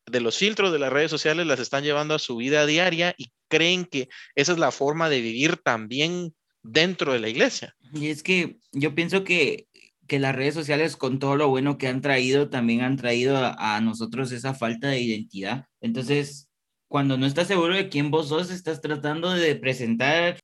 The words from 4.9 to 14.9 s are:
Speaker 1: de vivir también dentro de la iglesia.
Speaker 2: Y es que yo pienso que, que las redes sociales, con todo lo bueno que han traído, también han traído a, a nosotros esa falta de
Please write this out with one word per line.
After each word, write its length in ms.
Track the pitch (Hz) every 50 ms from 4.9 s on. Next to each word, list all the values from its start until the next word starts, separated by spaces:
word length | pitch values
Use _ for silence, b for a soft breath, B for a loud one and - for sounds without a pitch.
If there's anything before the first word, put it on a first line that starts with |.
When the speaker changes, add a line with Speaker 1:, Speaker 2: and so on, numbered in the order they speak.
| 151 165 165 160
Speaker 1:
de 120 | 147 131
vivir 360 | 117 113 113 120 139 160 175
también 800 | 170 - 143 123 113 110 107 120 135 151 165 175 180 175 165 156 _ _ _ _ _ -
dentro 500 | 113 113 156 165 185 185 - 175 147 131
de 60 | 120
la 80 | 110 110
iglesia. 460 | 113 135 226 269 - - - - - _ _ - 143
Speaker 2:
Y 160 | 151 147 151
es 140 | 156 147 -
que 360 | - 185 185 165 139 - - _ _ -
yo 220 | 139 139 151 143
pienso 300 | 156 170 175 185 196 190
que, 420 | 190 180 175 147 120 - - - _ b b b b _ _ _
que 140 | - 143 139
las 160 | 139 135 131
redes 180 | 120 135 143 147
sociales, 420 | 165 156 139 147 143 156 160 143
con 220 | - - 131 123 135
todo 180 | 139 139 139
lo 120 | 143 151 143
bueno 300 | 131 131 135 143 143 143
que 100 | - 131
han 120 | 127 131
traído, 480 | 117 147 135 131 127 127 131 139 147 -
también 340 | 139 131 120 117 117 117 127
han 140 | 127 135
traído 400 | 135 131 120 120 120 123 135 139
a, 400 | 135 127 117 - - - 107 107
a 40 | 107
nosotros 500 | 110 113 107 110 113 107 - 123 135 120
esa 240 | 127 120 120 135 135
falta 340 | - 117 113 117 113 131
de 120 | 139